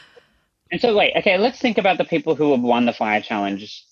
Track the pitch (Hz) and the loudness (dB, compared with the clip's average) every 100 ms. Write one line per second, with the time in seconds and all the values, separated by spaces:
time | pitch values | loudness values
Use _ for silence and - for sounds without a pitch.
0 | - _ _ _ _ _ _ - - 208 | -20 _ _ _ _ _ _ -2 0 2
1 | 165 165 202 180 233 - 254 220 196 175 | 2 2 0 2 0 -2 -2 0 0 0
2 | 170 165 156 151 147 135 123 120 120 113 | 0 -2 -2 0 2 2 2 2 0 0
3 | 110 107 - 107 101 98 104 - - | -2 -2 -2 -4 -4 -6 -10 -20 -20